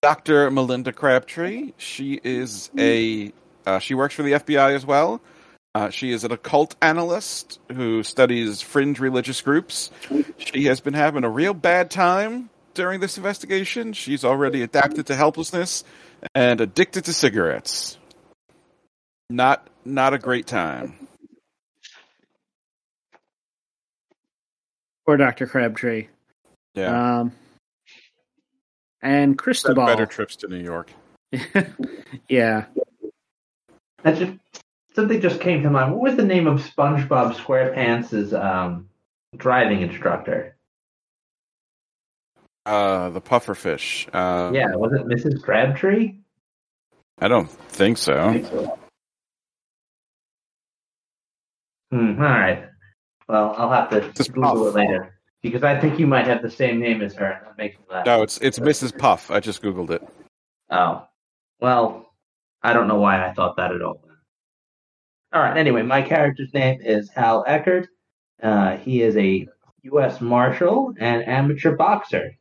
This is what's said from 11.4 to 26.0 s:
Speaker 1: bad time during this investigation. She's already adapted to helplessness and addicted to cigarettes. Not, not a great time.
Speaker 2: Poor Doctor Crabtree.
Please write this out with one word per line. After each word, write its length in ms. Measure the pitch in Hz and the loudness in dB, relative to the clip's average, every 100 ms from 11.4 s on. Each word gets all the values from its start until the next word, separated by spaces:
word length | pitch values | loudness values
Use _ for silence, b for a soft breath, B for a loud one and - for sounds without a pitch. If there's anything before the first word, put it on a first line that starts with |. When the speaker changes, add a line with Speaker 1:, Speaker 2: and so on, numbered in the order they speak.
| 175 190 | -2 0
Speaker 1:
bad 340 | 175 175 175 | 2 2 0
time 600 | 180 180 185 214 240 240 _ _ - | 0 2 2 -2 -6 -12 _ _ -6
during 240 | 180 190 | -4 -4
this 180 | 190 - | -6 -6
investigation. 760 | 190 196 190 190 180 - 226 | -8 -8 -4 -4 -4 -6 -8
She's 300 | 208 - 139 | -10 -6 -2
already 380 | 127 135 139 131 | 0 2 0 -2
adapted 460 | 120 143 143 151 147 | -2 2 2 0 -4
to 80 | 135 | 0
helplessness 680 | 151 156 165 180 - - - b b b - - | 0 0 -8 -6 -4 -6 -10 b b b -6 2
and 260 | 123 120 | 2 4
addicted 440 | 110 117 185 190 170 | 0 0 0 0 -6
to 80 | |
cigarettes. 840 | 165 139 104 82 62 - - - - _ _ _ _ _ _ _ _ _ _ _ _ _ | 0 0 2 0 -2 -6 -8 -10 -14 _ _ _ _ _ _ _ _ _ _ _ _ _
Not, 360 | 123 127 139 - _ | 2 4 4 -2 _
not 300 | - 135 135 | -8 0 2
a 60 | 135 | 2
great 260 | 127 123 - | -2 -4 -2
time. 600 | 101 82 65 62 - - _ - _ _ _ _ _ b b b b _ _ _ _ _ _ _ _ _ _ _ _ _ _ _ _ _ _ _ _ _ _ _ _ _ _ _ _ - | -4 -4 -6 -12 -16 -20 _ -20 _ _ _ _ _ b b b b _ _ _ _ _ _ _ _ _ _ _ _ _ _ _ _ _ _ _ _ _ _ _ _ _ _ _ _ 2
Speaker 2:
Poor 120 | 147 | 4
Doctor 300 | 135 123 127 | 4 0 -4
Crabtree. 600 | 135 120 110 120 113 | -2 -2 -2 -6 -6